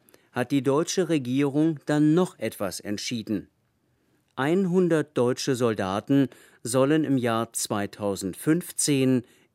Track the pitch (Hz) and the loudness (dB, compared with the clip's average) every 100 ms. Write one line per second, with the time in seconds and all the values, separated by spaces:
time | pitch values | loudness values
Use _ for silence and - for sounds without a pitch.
0 | _ - _ - 127 143 127 139 170 - | _ -20 _ -6 -2 0 2 0 0 -2
1 | 165 160 123 131 143 139 160 156 - 151 | 0 -2 0 0 0 2 0 0 -2 2
2 | 151 160 180 - 113 - 98 - 98 104 | 4 4 2 -2 -8 -6 -6 -6 -8 -8
3 | - 117 107 101 - _ _ _ _ _ | -6 -8 -4 -6 -6 _ _ _ _ _
4 | _ _ _ - 139 180 190 185 180 160 | _ _ _ -4 0 0 2 2 2 2
5 | 143 - 123 131 - 123 120 104 95 101 | 0 0 0 0 -2 0 0 0 -2 -4
6 | - 139 131 - - _ - 127 135 160 | 2 2 2 -2 -20 _ -2 2 2 2
7 | 135 135 117 113 113 - - 107 101 - | 2 0 0 -2 -4 -6 -4 -4 -4 -4
8 | 101 95 95 85 - 170 - - - 143 | -4 -4 -6 -4 0 0 -2 -4 0 2
9 | 131 127 - _ _ | 2 2 -2 _ _